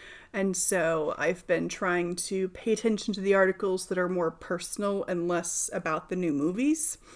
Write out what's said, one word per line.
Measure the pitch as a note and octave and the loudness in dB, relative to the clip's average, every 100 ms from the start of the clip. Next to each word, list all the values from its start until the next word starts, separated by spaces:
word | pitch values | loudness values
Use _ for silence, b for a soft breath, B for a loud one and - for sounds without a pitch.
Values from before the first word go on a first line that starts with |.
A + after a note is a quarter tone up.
| B B B | B B B
And | G3+ G3 F#3 | -2 0 0
so | - F#3+ D#3+ E3 D3+ - | 2 2 2 2 0 0
I've | D3+ F3+ - | 0 0 0
been | E3 E3+ | 0 0
trying | - F#3+ F3 F3 F3+ | -2 0 0 0 -4
to | - F#3+ F#3 | -4 -2 -2
pay | F#3 - | -2 0
attention | A3 A#3 G#3+ - | 2 2 0 -2
to | G3 | -2
the | G3 | 2
articles | G3 F#3+ F#3 G3 F#3 - | 6 6 4 0 -2 -2
that | F3+ | -2
are | F3+ | 0
more | F3+ E3 | 2 0
personal | - - F3+ - - G3+ G3 | -2 -6 -6 -4 -4 -2 -2
and | - F3+ F3 | -2 -2 0
less | E3+ F3 - - | 0 -2 -2 -2
about | F#3+ E3+ D#3 - | -2 -2 -4 -2
the | F3+ | -2
new | F3 | 0
movies, | C#3+ D3+ F#3+ C#4 D#4 - - B | 2 0 2 2 2 0 -6 B